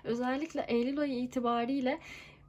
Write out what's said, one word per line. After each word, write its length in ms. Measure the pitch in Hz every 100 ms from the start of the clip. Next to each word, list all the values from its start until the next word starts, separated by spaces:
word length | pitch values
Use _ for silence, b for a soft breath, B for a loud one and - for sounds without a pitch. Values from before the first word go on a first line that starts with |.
özellikle 600 | - 233 247 269 320 285 -
Eylül 320 | 233 247 285
ayı 180 | 285 247
itibariyle 800 | 247 262 233 233 240 277 254 330 B B B B